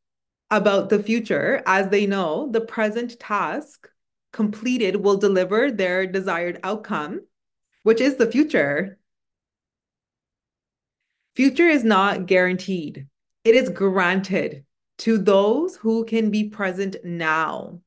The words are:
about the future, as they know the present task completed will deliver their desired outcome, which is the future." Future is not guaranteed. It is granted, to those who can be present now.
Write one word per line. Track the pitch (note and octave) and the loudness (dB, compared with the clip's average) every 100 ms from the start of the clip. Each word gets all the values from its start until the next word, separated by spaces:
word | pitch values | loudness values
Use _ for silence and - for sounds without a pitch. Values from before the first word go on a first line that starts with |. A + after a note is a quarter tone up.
| _ _ _ _ - | _ _ _ _ -2
about | G#3+ G#3 G3 F#3+ | 2 2 2 2
the | G#3 | 0
future, | G#3 A3+ A3 D3 D#3+ C4+ - | 0 -4 0 -2 0 -2 2
as | F#3+ F#3+ | 2 2
they | G3+ G3+ | 0 0
know | G3 E3+ D#3+ D4 | 0 -2 -2 -2
the | A3+ | -4
present | A3+ - G#3+ A3 A#3+ - | -4 -2 -2 -2 -8 -12
task | - G#3 D#3+ A3+ D4+ - - _ _ _ _ | -6 -4 -4 -6 -10 -20 -20 _ _ _ _
completed | - G#3 - B3+ B3+ G3 F#3+ | -4 -4 -2 -4 -2 0 0
will | G3 G3 | 2 2
deliver | G3+ F#3 F3+ G#3 C#4 | 2 2 2 2 0
their | G#3 F#3 F3+ F#3 | 0 -2 0 -2
desired | F#3+ F#3+ E3+ F3 F3 | -4 -4 -4 -4 -6
outcome, | F#3+ G#3+ G#3 F3 D3 E4 - _ _ _ _ _ | -8 -8 -6 -8 -6 -10 -14 _ _ _ _ _
which | G#3 A3+ | 2 4
is | C4+ C4+ | 2 2
the | A3+ | 0
future." | A#3+ D#4 F#3 C#3+ D3 F#3+ - _ _ _ _ _ _ _ _ _ _ _ _ _ _ _ _ _ _ _ _ _ _ _ | 2 2 2 0 -2 -4 -10 _ _ _ _ _ _ _ _ _ _ _ _ _ _ _ _ _ _ _ _ _ _ _
Future | - C4+ C4+ E4+ | 0 0 4 4
is | D4 | 4
not | A3+ G3 G3 G3 | 4 4 2 0
guaranteed. | F3 F#3 F3+ F#3 - F#3 D3 C#3 - _ _ _ | 0 2 2 0 -4 -6 -6 -12 -18 _ _ _
It | A3+ | 4
is | B3 G#3 | 4 4
granted, | - G3 F#3+ F3 F#3+ F#3+ F#3 - C#3 - _ _ _ | 0 0 2 2 0 -2 -2 -4 -8 -20 _ _ _
to | - A3 | 0 2
those | F#3 G3 G#3 B3+ F4+ - | 4 4 4 2 -2 -4
who | A3 A3+ | -2 -2
can | A3+ A3+ A3 | 0 0 0
be | G#3+ G#3+ | 0 -4
present | G#3 F#3+ F#3 G3 F#3+ | -4 -6 -4 -6 -6
now. | F3 E3+ D#3+ D#3+ D#3 - - F3 | -10 -4 -2 0 -2 -6 -12 -16